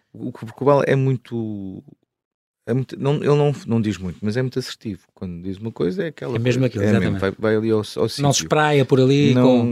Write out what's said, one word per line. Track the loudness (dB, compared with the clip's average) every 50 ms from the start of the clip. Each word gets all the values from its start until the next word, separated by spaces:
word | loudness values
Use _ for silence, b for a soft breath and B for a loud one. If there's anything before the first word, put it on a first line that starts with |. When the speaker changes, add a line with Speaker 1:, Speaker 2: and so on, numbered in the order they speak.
| b b
Speaker 1:
o, | -16 -14 -12 -12
porque | -12 -12 -14 -14 -8 0 4
o |
Paulo | 4 4 6 4
é | 4 2
muito, | 2 2 2 0 -2 -4 -8 -6 -6 -6 -6 -8 -8 -10 -12 -12 -14 -16 -20 -20 _ _ _ _ _ _ _ _ _ _ _ _ _ _
é | -4 -2
muito, | -2 -2 -4 -8 -6
não, | -2 -2 -2
ele | 0 2 2 2
não, | 4 2 2 0 -2 -4
não | -2 -2 0
diz | 0 -2 -4
muito, | -4 -6 -10 -8 -6
mas | -6 -4 -2
é | -2
muito | -4 -4 -4 -6
assertivo. | -8 -8 -10 -12 -10 -10 -10 -10 _ _ _
Quando | -14 -12 -10 -10 -10 -10
diz | -10 -10
uma | -8 -10 -10
coisa | -6 -4 -4 -4 -2 -4 -6
é |
aquela | -8 -8 -10 -8 -6 -4
Speaker 2:
É | -2
mesmo | 0 0 2 2
Speaker 1:
coisa. | 0
Speaker 2:
aquilo, | 0 0 0 0
Speaker 1:
É | 2 2 2
mesmo, | 2 0 -2
Speaker 2:
exatamente. | -2
Speaker 1:
vai, | -2 -2 -2 -2
vai | -2 0 0
ali | 0 0 0
ao, | 0 0
ao | -2
Speaker 2:
Não | -4 -4 -2 -2 -2
se | -2
Speaker 1:
sítio. | 0 0 0 2 0 0
Speaker 2:
espraia | 0 0 2 2 2 2 2 2
por | 4 4 4
ali | 4 4 4 4 4 4 4
Speaker 1:
Não, | 4 6 6 4 4 2 2